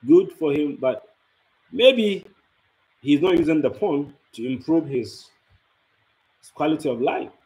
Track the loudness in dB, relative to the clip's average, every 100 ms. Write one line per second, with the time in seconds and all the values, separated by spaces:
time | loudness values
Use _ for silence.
0 | 6 6 4 -2 -2 -2 -2 -2 -2 -4
1 | -8 _ _ _ _ _ _ 2 4 4
2 | 0 -2 -8 _ _ _ _ _ _ _
3 | 0 2 2 2 2 0 0 -2 -4 -4
4 | -6 -12 _ -12 -8 -8 -2 -2 -2 -6
5 | -8 -12 -20 _ _ _ _ _ _ _
6 | _ _ _ _ -20 -6 -2 -2 -2 -2
7 | -2 -4 -8 _